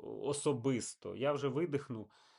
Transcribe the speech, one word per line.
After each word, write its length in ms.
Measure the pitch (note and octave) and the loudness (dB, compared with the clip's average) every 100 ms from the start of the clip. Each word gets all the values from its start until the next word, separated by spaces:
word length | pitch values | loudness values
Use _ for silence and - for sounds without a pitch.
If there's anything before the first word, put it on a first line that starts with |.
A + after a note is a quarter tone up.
| - G#2 | -8 -4
особисто, 920 | C#3 C#3+ D3+ C3 C3 A#2+ - - F#2+ G2 | -2 0 2 2 4 2 0 -6 -8 0
я 180 | C#3 | 0
вже 140 | C#3+ C#3 | 2 0
видихну, 640 | C3+ E3+ C#3 - A2+ G2+ - - | 2 2 0 -2 -8 -8 -16 -20